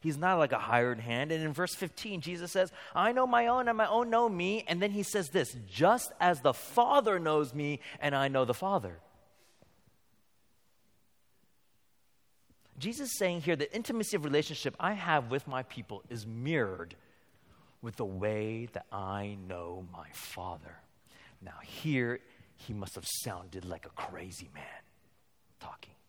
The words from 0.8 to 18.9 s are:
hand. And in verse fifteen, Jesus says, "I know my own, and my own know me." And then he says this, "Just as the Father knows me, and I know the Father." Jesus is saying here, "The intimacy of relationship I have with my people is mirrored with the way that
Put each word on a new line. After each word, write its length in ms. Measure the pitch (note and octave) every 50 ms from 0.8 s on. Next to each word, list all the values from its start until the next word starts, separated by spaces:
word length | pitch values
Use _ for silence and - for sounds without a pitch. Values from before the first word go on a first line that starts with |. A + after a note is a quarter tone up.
| A#2+ B2 B2 A2+
hand. 320 | A2+ A#2+ A#2 A#2+ C#3 D3+
And 100 | E3 D#3+
in 100 | D#3 D#3
verse 220 | C#3+ C#3+ F3+ F3 -
fifteen, 460 | - F#3+ E3+ - - - A3 G3+ F3
Jesus 320 | C#3 E3 F3+ E3+ F3 E3+
says, 180 | - G3 F#3 - - - - - -
"I 160 | D#3+ F#3 A3
know 160 | B3 B3+ B3+
my 220 | B3+ A#3+ A#3+ A#3 A#3
own, 180 | A#3+ B3+ B3
and 100 | A#3+ A3+
my 120 | A3 A3 F3
own 200 | G3+ A#3 B3 A#3
know 200 | A3+ A3+ A#3+ A#3
me." 360 | G3+ F3 F3 F#3 G#3 A3+ - -
And 120 | E3+ F3
then 120 | G3 G#3
he 100 | G3+ G#3
says 280 | G3 - - G#3 F3+ C#3+
this, 220 | - F#3+ C#3+ - - B2 A2 F#2+
"Just 440 | - G#2+ D3+ F#3 A#3 B3 - - - -
as 200 | E3+ F3+ F3 C3+
the 140 | - D3 B2
Father 640 | - - - - A#3 A#3+ - C#4 C#4+ A#3+ A3 G3 F3+
knows 340 | E3 D#3 D#3 D3+ D3+ C3
me, 280 | A#2+ D3 D3 D3 D3 B2+ - - - -
and 160 | - D3 C#3+
I 140 | C3+ C#3 C#3
know 160 | C3+ C3+ B2+
the 100 | A#2 B2
Father." 460 | - F3+ F#3+ G3 F3+ G#2 F#2 E2+ E2 - - _ - _ _ _ _ _ _ _ _ - _ _ _ _ _ _ _ _ _ _ _ _ _ _ _ _ _ _ _ _ _ _ _ _ _ _ _ _ _ _ _ _ _ _ _ _ _ _ _ _ _ _ _ _ _ _ _ _ _ _ _ _ _ _ _ _ _ - _ _ _ _ C3+
Jesus 300 | C3 G#3 A#3 C#4 C#4+ A#3+
is 100 | - -
saying 220 | G3+ F3+ F3 E3+
here, 160 | D3 E3+ E3+
"The 180 | C#3 D3 - -
intimacy 400 | A3 A#3 - A3+ A3+ G#3+ - -
of 100 | F#3+ D3
relationship 520 | D3+ C#3 D3 D3+ - D#3 - - C#3+ - -
I 140 | - F3+
have 400 | G#3+ G3+ F3+ F3 D#3+ D3 B2 A2+
with 160 | B2+ C#3+ - -
my 160 | C3 B2+ B2
people 400 | - - B2 G#2+ - G#2+ G2 - -
is 160 | A#2+ A2+ G#2
mirrored 680 | A2+ A2 A2+ B2 C#3+ E3 D3+ A2+ G2 F#2+ F2 E2+ E2+ - - _ _ _ _ _ _ _ _ _ _ - - - _ _ _
with 140 | - A#2 G#2
the 80 | - A#2+
way 640 | G2 F#2+ F#2 G2 G#2+ G#2+ G#2+ G#2+ A2 A2+ A2+ A#2 A#2 -
that 120 | F#2+ - _